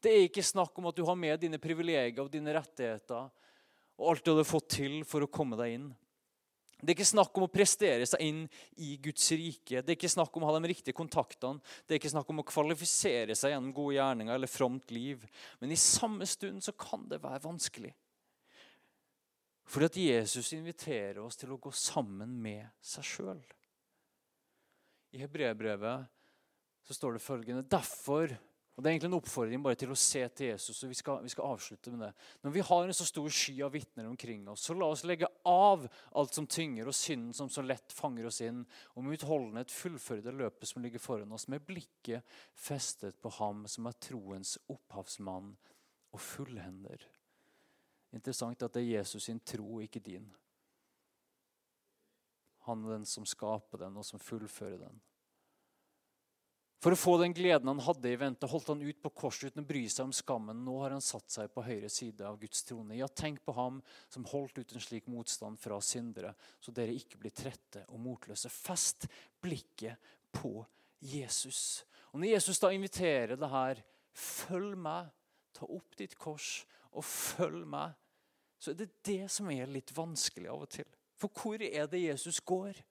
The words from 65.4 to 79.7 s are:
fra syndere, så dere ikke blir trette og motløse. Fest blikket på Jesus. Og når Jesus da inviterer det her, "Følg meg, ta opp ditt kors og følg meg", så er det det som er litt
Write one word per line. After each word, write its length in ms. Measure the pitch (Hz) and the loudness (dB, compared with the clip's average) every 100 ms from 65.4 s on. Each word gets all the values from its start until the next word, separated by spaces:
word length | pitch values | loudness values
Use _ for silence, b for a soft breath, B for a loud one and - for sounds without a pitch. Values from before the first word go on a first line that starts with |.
| 107 107 | -6 -10
fra 160 | - 104 - | -8 -4 -2
syndere, 480 | 123 120 104 98 104 B B | -4 -6 -8 -10 -12 B B
så 160 | - | -12
dere 220 | 120 113 120 | -6 -4 -4
ikke 240 | - - | -10 -14
blir 140 | 107 - | -12 -10
trette 480 | 135 123 _ 101 98 | -10 -10 _ -20 -16
og 80 | 120 | -10
motløse. 480 | 120 120 - 101 120 | -8 -10 -10 -8 -8
Fest 560 | - - 180 - - - B B _ 180 | -8 -4 0 0 -2 -8 B B _ -4
blikket 640 | 147 - - 110 117 b b b | -4 -6 -12 -10 -10 b b b
på 220 | - 127 107 110 b b b 139 | -8 -6 -8 -10 b b b -8
Jesus. 720 | 143 123 - 131 - - - - B B | -6 -4 -4 -4 -4 -4 -6 -10 B B
Og 120 | 139 | -2
når 100 | 185 | 4
Jesus 300 | 214 - 185 196 | 4 4 4 4
da 80 | |
inviterer 640 | 196 190 - 180 139 117 127 | 4 -2 0 4 4 2 -2
det 140 | 147 | 0
her, 320 | 131 131 127 - b b | 0 0 -2 -8 b b
"Følg 600 | - - - - 185 202 | -12 -8 -8 -4 -4 -4
meg, 400 | 190 165 165 170 _ _ _ _ | -4 -4 -4 -6 _ _ _ _
ta 160 | - - | -16 -10
opp 260 | 180 - - | -10 -12 -12
ditt 160 | 196 - | -12 -8
kors 480 | - 151 - - - b b - | -10 -8 -6 -8 -10 b b -10
og 80 | - | -8
følg 560 | - - - 170 165 160 | -4 -4 0 -2 -2 -8
meg", 240 | 143 156 151 _ _ _ _ _ _ | -6 -6 -8 _ _ _ _ _ _
så 160 | - | -8
er 80 | 165 | -6
det 100 | 208 _ - | -8 _ -4
det 180 | 196 196 - | -4 -2 -4
som 160 | 202 | -2
er 160 | 135 | -4
litt 240 | 127 | -4